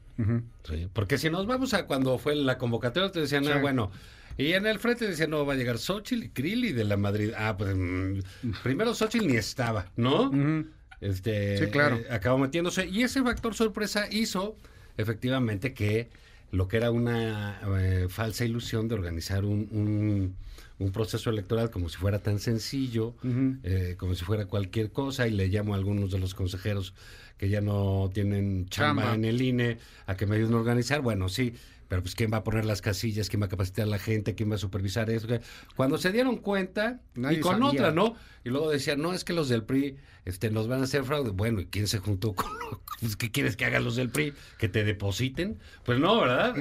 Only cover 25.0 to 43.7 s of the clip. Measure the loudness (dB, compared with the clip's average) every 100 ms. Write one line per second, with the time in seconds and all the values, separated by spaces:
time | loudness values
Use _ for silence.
25 | -2 0 0 2 2 2 0 0 0 0
26 | 0 -2 -2 -2 -4 -2 -2 -4 -6 -12
27 | -20 -20 -20 -4 0 0 2 2 2 2
28 | 2 0 0 2 0 0 -2 0 2 4
29 | 2 2 2 2 2 2 2 -2 -8 -12
30 | -6 -2 2 2 4 4 4 2 2 0
31 | 0 0 0 0 -2 -4 -16 -18 -4 -2
32 | -2 0 0 0 0 0 0 0 0 -2
33 | -2 -2 -2 0 -2 0 -2 0 0 0
34 | 0 0 0 0 0 0 -2 -2 -2 0
35 | 0 0 0 -4 -4 -18 -8 0 2 2
36 | 2 2 2 0 0 0 0 0 -2 -4
37 | -10 -4 0 2 4 4 4 4 4 4
38 | 2 0 -16 -12 -4 0 2 0 0 0
39 | 0 -2 -2 0 2 2 2 2 0 -4
40 | -18 -12 -8 -2 0 0 0 0 0 0
41 | 0 0 0 0 0 0 -2 -2 0 0
42 | 0 0 0 -2 -4 -6 -10 -10 -12 -6
43 | -4 -2 -2 0 0 0 0